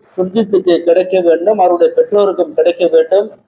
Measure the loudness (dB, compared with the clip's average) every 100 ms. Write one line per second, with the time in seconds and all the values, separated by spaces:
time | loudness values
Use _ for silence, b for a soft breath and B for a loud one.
0 | -16 -6 -4 -2 0 0 0 0 2 0
1 | 2 0 2 0 0 0 0 2 0 2
2 | 0 2 0 -2 -4 0 -2 0 0 0
3 | 2 0 -2 -10